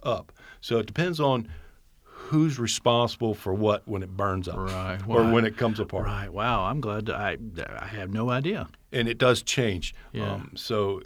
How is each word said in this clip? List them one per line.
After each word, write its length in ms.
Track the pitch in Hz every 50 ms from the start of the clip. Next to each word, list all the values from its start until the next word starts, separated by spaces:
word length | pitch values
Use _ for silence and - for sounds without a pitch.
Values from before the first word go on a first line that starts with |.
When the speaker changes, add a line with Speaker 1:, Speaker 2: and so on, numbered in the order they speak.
Speaker 1:
up. 300 | - - 113 87 - - - - - - - -
So 180 | - - 120 113
it 60 | 104
depends 340 | - 104 151 170 180 175 156
on 260 | 147 139 131 123 113 - - - - - - _ _ _ _ _ _
who's 540 | - - - - - 156 156 160 160 135 120
responsible 760 | 117 113 - - - - 117 120 120 113 - - 117 110 104
for 200 | - - 101 95
what 320 | 104 110 107 104 - - -
when 140 | 107 98
it 140 | 95 92 95
burns 300 | 98 101 98 95 95 90 90
up 80 | 85 87
Speaker 2:
Right. 400 | 92 92 92 92 92 95 92 98 95 107
Speaker 1:
or 140 | 113 117
Speaker 2:
Wow. 100 | 113 113
Speaker 1:
when 120 | 113 117 113
it 120 | 110 110
comes 220 | - 123 113 107 107
apart. 260 | 101 - - 92 -
Speaker 2:
Right. 260 | 101 101 98 95 92
Wow. 320 | 82 98 107 123 120 101 92
I'm 160 | 95 131 151
glad 260 | 127 107 104 107 107
to, 80 | 113 -
I, 220 | - 104 98 80 - - 110 85 82 64 - - -
I 60 | -
have 240 | 98 107 107 95 92
no 180 | 101 110 117 123
idea. 380 | 123 127 139 170 220 165 80 - - _ _ _
Speaker 1:
And 160 | - 127 117 117
it 80 | 117 110
does 240 | 131 127 120 101
change. 520 | - - - 135 123 110 95 85 - - - - - -
Speaker 2:
Yeah. 220 | - 104 107 101 98
Speaker 1:
Um, 180 | 101 - - -
so 460 | - - - 113 107 101 98 98 92 -